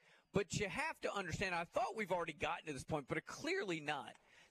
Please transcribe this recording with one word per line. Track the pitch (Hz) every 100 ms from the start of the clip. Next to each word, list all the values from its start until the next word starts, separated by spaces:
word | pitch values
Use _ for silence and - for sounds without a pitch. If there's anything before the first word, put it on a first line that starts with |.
| - - _
But | 190 202 -
you | 196
have | 196 320 -
to | - 202
understand, | 180 - 196 175
I |
thought | 170 - 381 226
we've | 190
already | 175 165
gotten | 143 151 170 160
to |
this | 135
point, | - 156 135
but | 156 -
clearly | - 285 381 202 165
not, | 147 147 113 - - - -